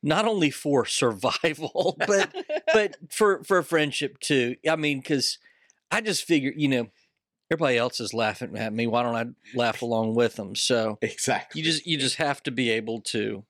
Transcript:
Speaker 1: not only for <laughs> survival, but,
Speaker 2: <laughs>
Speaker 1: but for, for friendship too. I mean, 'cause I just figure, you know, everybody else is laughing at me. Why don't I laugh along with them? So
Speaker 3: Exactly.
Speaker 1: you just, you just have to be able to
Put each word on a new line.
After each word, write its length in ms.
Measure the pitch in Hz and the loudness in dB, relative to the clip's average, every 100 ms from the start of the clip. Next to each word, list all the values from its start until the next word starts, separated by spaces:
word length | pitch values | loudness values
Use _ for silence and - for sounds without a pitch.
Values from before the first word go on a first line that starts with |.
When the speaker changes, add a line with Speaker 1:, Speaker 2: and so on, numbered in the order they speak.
Speaker 1:
not 240 | 143 160 220 | 2 2 2
only 240 | 214 156 | 2 0
for 340 | - 147 139 | 0 0 2
<laughs> 20 | 113 | 2
survival, 1080 | - 123 104 123 - 170 147 156 - 180 - - | 2 0 2 -2 0 -2 -2 -6 0 0 0 2
but, 280 | 196 - 370 - | 2 2 -4 -6
Speaker 2:
<laughs> 200 | 311 - | -4 2
Speaker 1:
but 240 | 320 311 - 175 | 2 2 -4 -12
for, 320 | - 208 190 | 2 2 2
for 180 | - 190 | 2 0
friendship 580 | 156 165 151 - 147 - | 4 2 2 -2 -6 -6
too. 360 | - 139 120 127 156 | 0 2 2 0 -2
I 80 | 160 | 0
mean, 260 | 151 139 | 0 -2
'cause 360 | - 143 - - _ _ _ _ _ | -2 0 0 -4 _ _ _ _ _
I 100 | 202 | -4
just 240 | 220 175 | -2 -4
figure, 280 | - 165 135 | 2 2 2
you 140 | 147 143 | -2 0
know, 200 | 131 113 _ _ _ _ _ _ | 0 -2 _ _ _ _ _ _
everybody 280 | 160 151 123 | 0 2 2
else 200 | 120 - | 0 -2
is 120 | 110 | -4
laughing 440 | 113 110 101 120 104 | 0 0 -2 -8 -6
at 160 | 110 | -6
me. 140 | 110 117 | -2 0
Why 160 | 117 | 0
don't 120 | 120 117 | 0 -2
I 80 | 117 - - 131 | -4 -10 -10 0
laugh 260 | 120 110 | 0 0
along 320 | 120 113 110 | -2 0 2
with 220 | 113 117 - | 2 2 0
them? 180 | 98 | -8
So 440 | 92 - 120 110 104 | -4 0 2 0 -2
Speaker 3:
Exactly. 600 | 113 - - 113 - 156 | -6 -4 -2 -2 -4 -6
Speaker 1:
you 40 | |
just, 220 | 160 156 170 | -2 -4 -2
you 100 | 156 | -2
just 200 | 131 - | 0 0
have 260 | 151 139 | -2 -2
to 80 | - | -4
be 200 | 127 120 | 0 0
able 300 | 113 110 113 | 0 -2 -6
to 420 | - 113 107 104 | -4 -2 -2 -6